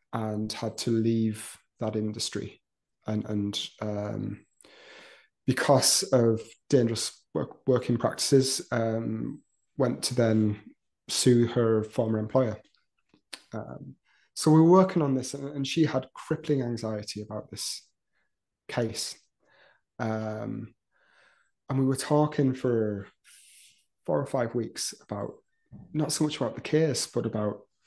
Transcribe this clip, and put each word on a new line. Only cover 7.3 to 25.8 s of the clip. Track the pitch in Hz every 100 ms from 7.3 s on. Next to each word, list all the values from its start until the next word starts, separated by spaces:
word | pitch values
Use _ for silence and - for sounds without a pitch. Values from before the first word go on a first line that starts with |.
work, | 156 - - -
working | 123 - 120
practices, | 120 - - 139 131 - -
um, | 120 113 113 113 110 117 - _ _ _ -
went | 123 -
to | -
then | 123 113 110 107 104 - - _ _ -
sue | - 131 120 120
her | 123 113 110
former | 107 - 113 110
employer. | 107 131 120 104 - _ _ _ _ _ _ - _
Um, | 113 120 123 135 - _ _ _
so | - 160
we | 156
were | 165
working | 185 185 170
on | 143
this, | 131 127
and, | 143 139
and | 147 135
she | 165
had | 151 131 -
crippling | - - 156 - 139
anxiety | 120 113 110 107 104 104
about | 107 107 -
this | - - - - _ _ _ _ _ _ _ -
case. | - 113 107 - - _ _ _ _ _ _ _ -
Um, | 117 110 110 107 110 110 110 _ _ _ _ _ _ _ _ _ -
and | 131
we | 131
were | 131
talking | - 151 151 151 135
for | 127 127 117 107 101 - _ _ - - - - _ _ _ -
four | 151
or | 131
five | 135 117
weeks | 120 110 - - -
about, | - 104 101 - _ _ _ -